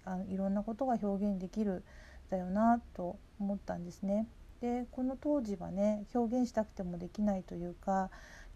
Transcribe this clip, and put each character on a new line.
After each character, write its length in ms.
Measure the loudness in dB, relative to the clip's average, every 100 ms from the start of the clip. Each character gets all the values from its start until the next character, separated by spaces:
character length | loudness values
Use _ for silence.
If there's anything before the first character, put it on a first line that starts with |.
あ 120 | -6 -6
の、 100 | -2
い 100 | 0
ろ 120 | 0
ん 60 |
な 80 | 0
こ 120 | 0
と 100 | -2 2
が 120 | 2
表 300 | 2 2 2
現 100 | 0
で 80 | -2
き 160 | 0
る 200 | 0 0 -4 -18 -18 -16 -4
だ 80 | -4
よ 100 | 0
な 340 | 4 6 6 2
と 240 | -6 -6 -6 -12 -6
思 160 | -4
っ 40 | -2
た 180 | -4 -6
ん 80 |
で 60 | -6
す 120 | -4
ね。 240 | 0 0 0 -6 -18 -6
で、 260 | -2 -2 -2
こ 120 | -2
の 140 | -2 0
当 220 | 2 2
時 160 | 2 -2
は 140 | -2
ね、 340 | 2 4 2 0
表 260 | 0 2 4
現 80 | 2
し 40 |
た 120 | 2
く 80 | -2
て 100 | -2
も 160 | -6 -4
で 100 | -6
き 140 | 0
な 140 | 2 2
い 40 |
と 120 | -2
い 120 | -6 -6
う 40 |
か、 360 | -6 0 2 2 -4 -18 -18 -16